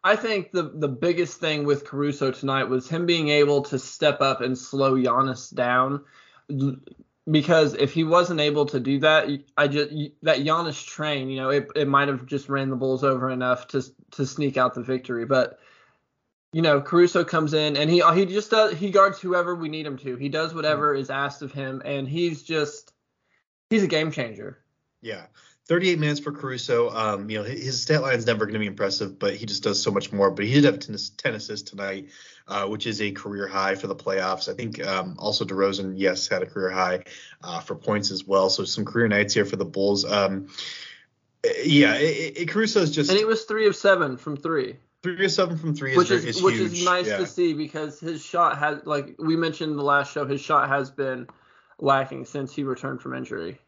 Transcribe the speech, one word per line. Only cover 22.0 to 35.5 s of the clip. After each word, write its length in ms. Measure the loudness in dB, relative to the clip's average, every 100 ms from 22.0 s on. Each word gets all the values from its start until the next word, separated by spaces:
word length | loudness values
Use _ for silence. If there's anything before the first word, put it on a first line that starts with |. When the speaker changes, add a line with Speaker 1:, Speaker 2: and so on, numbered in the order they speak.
| -4
Speaker 1:
he's 360 | -2 -2 -2
just, 500 | -4 -2 -2 -6 -20 _ _ _ _ _ _ _ _
he's 140 | 2
a 40 | 4
game 240 | 2 0
changer. 480 | -4 -8 -8 -16 -16 _ _ _ _
Speaker 2:
Yeah. 240 | -12 -12 -14 _ _ _ _
Thirty-eight 320 | 2 2 2
minutes 220 | 0 -2
for 100 | -6
Caruso. 580 | -8 -8 -8 0 2 2
Um, 380 | 0 -2 -2 -4
you 100 | -6
know, 40 |
hi-, 60 | -6
his 320 | -8 -6 -6
stat 200 | 0 2
line's 240 | 2 0 2
never 200 | 0 0
gonna 140 | -2
be 80 | -4
impressive, 520 | -2 -2 -2 -6 -2
but 160 | -4 -4
he 100 | -8
just 180 | -4
does 180 | -2 0
so 100 | 0
much 220 | -2 -2
more. 180 | 2 2
But 140 | 2 2
he 80 |
did 100 | 6
have 160 | 6 4
ten, 160 | -6 -10 -10 -6
ten 180 | -6 -6
assists 340 | -8 -12 -12
tonight, 380 | -8 -6 -6 -10 -20 -20 -20 -8
uh, 200 | -4 -4
which 200 | -4 -4
is 140 | -4
a 100 | -4
career 360 | -6 -10 -8 -4
high 280 | -2 0 -2
for 120 | -4
the 80 | -6
playoffs. 520 | -2 -2 0 -2 -6
I 80 | -6
think, 260 | -8 -8 -4
um, 300 | -4 -4 -6
also 240 | -2 -2
DeRozan, 520 | -2